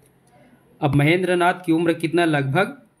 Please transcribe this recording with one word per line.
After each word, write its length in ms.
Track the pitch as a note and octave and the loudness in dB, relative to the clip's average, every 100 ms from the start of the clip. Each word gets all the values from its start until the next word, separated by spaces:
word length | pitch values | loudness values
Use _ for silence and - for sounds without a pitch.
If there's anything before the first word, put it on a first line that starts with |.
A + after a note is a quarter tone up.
| _ _ _ _ _ _ _ _ | _ _ _ _ _ _ _ _
अब 140 | D3+ C#3+ | -2 2
महेंद्र 400 | C#3+ F3+ F3+ F3+ | 2 2 0 0
नाथ 300 | F3 F3+ - | 0 0 -2
की 60 | |
उम्र 220 | D#3+ E3+ | 0 0
कितना, 320 | E3 D#3+ E3+ E3+ | -2 -2 0 0
लगभग 560 | D3+ C3+ D#3 G#3+ - _ _ | 0 0 0 -2 -6 _ _